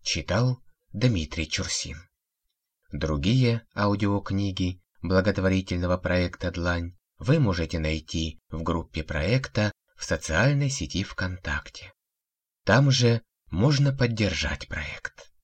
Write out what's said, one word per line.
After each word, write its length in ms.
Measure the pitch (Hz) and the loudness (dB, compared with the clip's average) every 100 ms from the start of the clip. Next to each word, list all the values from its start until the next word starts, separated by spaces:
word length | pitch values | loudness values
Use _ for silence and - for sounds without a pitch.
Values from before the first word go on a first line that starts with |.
Читал 560 | - 85 - 98 127 127 - _ _ | -4 -4 0 0 2 -2 -10 _ _
Дмитрий 560 | 101 123 98 78 - 78 | 0 0 0 -2 -6 -4
Чурсин. 600 | - - - - 78 - _ _ _ _ _ _ _ _ | -4 -4 -6 -6 -12 -16 _ _ _ _ _ _ _ _
Другие 760 | 73 76 73 78 131 120 117 - - | -6 -2 0 2 4 4 0 -4 -2
аудиокниги 1040 | 101 101 101 101 - 98 101 95 90 90 _ _ | 0 2 0 0 -2 -2 -2 0 -2 -4 _ _
благотворительного 960 | 87 92 98 98 92 95 92 87 87 90 | 2 2 4 2 2 2 0 -2 0 -2
проекта 540 | 87 90 87 - 90 | 0 0 0 -2 -6
«Длань» 480 | 85 87 87 87 - _ _ | -2 -2 -2 -4 -10 _ _
вы 200 | 101 160 | 2 4
можете 400 | 117 87 80 82 | 4 0 -2 -2
найти 640 | 78 78 - 82 80 - _ | -2 -4 -4 -4 -4 -8 _
в 160 | 80 | -6
группе 400 | 82 85 82 82 | -2 -4 -4 -10
проекта 680 | 78 76 80 127 135 - 104 - _ | -6 -2 0 0 0 0 -2 -4 _
в 100 | - | -14
социальной 680 | - 82 - 80 127 139 139 | -6 -4 0 2 4 2 0
сети 340 | - 73 90 | -2 -4 -4
ВКонтакте. 920 | 98 - 92 90 80 71 - - - _ _ _ _ _ _ _ | -4 -4 -4 -4 -6 -6 -8 -18 -20 _ _ _ _ _ _ _
Там 260 | - 113 139 | 2 4 6
же 320 | 135 120 117 _ _ _ | 4 4 2 _ _ _
можно 500 | 82 131 139 139 135 | 2 4 4 2 2
поддержать 680 | 120 107 101 80 73 71 - | 0 2 0 0 -4 -4 -8
проект. 640 | - 76 - - - - _ | -8 -8 -10 -12 -14 -20 _